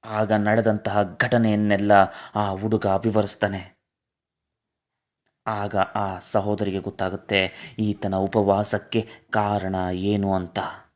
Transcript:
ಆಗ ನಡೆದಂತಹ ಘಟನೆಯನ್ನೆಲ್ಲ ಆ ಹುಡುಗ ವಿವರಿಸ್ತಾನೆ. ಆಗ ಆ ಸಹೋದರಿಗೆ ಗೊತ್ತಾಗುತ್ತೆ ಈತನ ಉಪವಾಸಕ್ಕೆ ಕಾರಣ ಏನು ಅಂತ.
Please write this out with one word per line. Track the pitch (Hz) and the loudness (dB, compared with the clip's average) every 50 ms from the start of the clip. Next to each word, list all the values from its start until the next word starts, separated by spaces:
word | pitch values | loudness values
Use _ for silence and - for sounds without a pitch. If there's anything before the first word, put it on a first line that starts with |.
| - | -12
ಆಗ | 113 110 107 110 101 | -6 -2 -2 0 2
ನಡೆದಂತಹ | 107 107 104 104 107 113 110 113 107 104 - 104 98 104 104 92 87 - | 2 0 2 2 2 2 4 2 2 0 -2 -2 0 0 0 0 0 -2
ಘಟನೆಯನ್ನೆಲ್ಲ | - 117 - 117 117 110 107 104 107 104 104 98 101 104 104 101 95 92 - - - - - | 0 2 2 2 4 4 2 2 2 2 2 2 4 6 6 6 6 4 2 -12 -18 -8 -4
ಆ | 104 104 101 | -2 -2 -2
ಹುಡುಗ | 95 92 101 110 110 107 - | -2 -4 -2 0 -2 0 2
ವಿವರಿಸ್ತಾನೆ. | 101 95 98 - 113 101 107 104 98 - - - 101 98 95 90 - _ _ _ _ _ _ _ _ _ _ _ _ _ _ _ _ _ _ _ _ _ _ _ _ _ _ _ _ _ _ _ _ _ _ _ - | 2 0 2 0 0 0 2 0 0 -2 -2 -2 -2 -2 -4 -10 -12 _ _ _ _ _ _ _ _ _ _ _ _ _ _ _ _ _ _ _ _ _ _ _ _ _ _ _ _ _ _ _ _ _ _ _ -6
ಆಗ | 110 104 101 104 104 | -6 -4 -6 -4 0
ಆ | 101 95 - - 104 104 98 95 92 | 0 0 0 0 -4 -4 -4 -6 -8
ಸಹೋದರಿಗೆ | - - - 107 95 104 104 98 107 101 95 98 | -8 -2 0 0 0 0 -2 -2 -2 -4 -4 -4
ಗೊತ್ತಾಗುತ್ತೆ | 90 101 - - 95 92 92 98 - _ 104 98 92 92 - - - - - - | -6 -8 -6 -4 -4 -4 -4 -6 -6 _ 0 2 2 0 -4 -10 -20 -18 -6 -4
ಈತನ | 110 107 101 - - 101 95 | -2 -2 -2 -4 -4 -4 -2
ಉಪವಾಸಕ್ಕೆ | 95 95 98 - 113 101 98 98 98 104 - - 101 - - - 117 110 - - - _ _ | 0 -2 2 2 2 4 4 4 2 2 0 -2 -4 -4 -4 -4 -4 -4 -4 -12 -20 _ _
ಕಾರಣ | - 110 104 104 104 101 95 95 95 92 92 92 | -2 -2 0 0 0 -2 -2 -2 -4 -2 -2 -2
ಏನು | 90 90 92 101 104 104 98 98 95 | -4 -2 -2 0 0 0 0 0 0
ಅಂತ. | 92 90 87 - - - - - - - _ _ | -2 -4 -4 -6 -8 -8 -8 -10 -14 -20 _ _